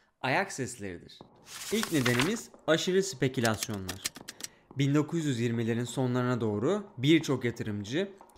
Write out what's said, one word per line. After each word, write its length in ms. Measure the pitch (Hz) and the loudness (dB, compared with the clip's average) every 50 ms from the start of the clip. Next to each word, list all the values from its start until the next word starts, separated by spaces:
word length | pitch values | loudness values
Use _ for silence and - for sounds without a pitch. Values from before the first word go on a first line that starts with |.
| _ _ _ _ | _ _ _ _
ayak 320 | - 131 135 170 196 190 - | -2 0 0 0 0 -2 -4
sesleridir. 680 | - 131 113 - - 101 98 90 82 71 - - - - - - - - - - - - - 170 | -6 -6 -6 -6 -10 -10 -10 -10 -12 -14 -18 -20 -20 -20 -20 -20 -20 -20 -18 -14 -12 -6 -2 -2
İlk 200 | 220 220 - 170 | -2 0 0 2
nedenimiz 560 | 147 123 120 120 120 131 175 226 226 - - - - - | 2 4 4 4 4 2 2 0 -2 -6 -12 -18 -6 0
aşırı 360 | - 156 165 - - 180 190 190 | 2 2 2 2 2 2 2 2
spekülasyonlar. 1000 | 190 - 131 143 131 131 - 117 113 110 101 - - 110 98 95 92 87 92 - - - - - - - - - - - - _ _ - 131 | 0 -2 0 0 0 2 2 2 2 2 0 -2 -4 -4 -6 -6 -8 -10 -10 -10 -10 -10 -10 -14 -18 -16 -16 -16 -18 -18 -20 _ _ -2 0
Bin 160 | 143 139 139 | 2 4 4
dokuz 300 | 151 147 151 165 170 160 | 4 2 2 0 -2 0
yüz 160 | 147 131 113 | 0 0 0
yirmilerin 440 | 120 120 117 117 117 110 117 117 123 | 0 0 0 0 0 0 0 0 -2
sonlarına 560 | 120 - - 131 127 123 127 123 123 127 117 | -2 -2 -2 0 2 2 2 2 2 0 2
doğru 460 | 120 110 104 104 107 147 196 214 202 - - - | 0 0 0 2 2 2 0 0 -2 -8 -6 0
birçok 460 | 120 143 165 160 160 - 139 120 - | 4 6 6 6 6 2 0 0 0
yatırımcı 680 | 120 113 - 117 110 104 104 101 98 123 160 196 196 - - - - - | -2 -4 -4 -4 -4 -4 -4 -6 -4 -2 -2 -2 -4 -6 -14 -20 -20 -8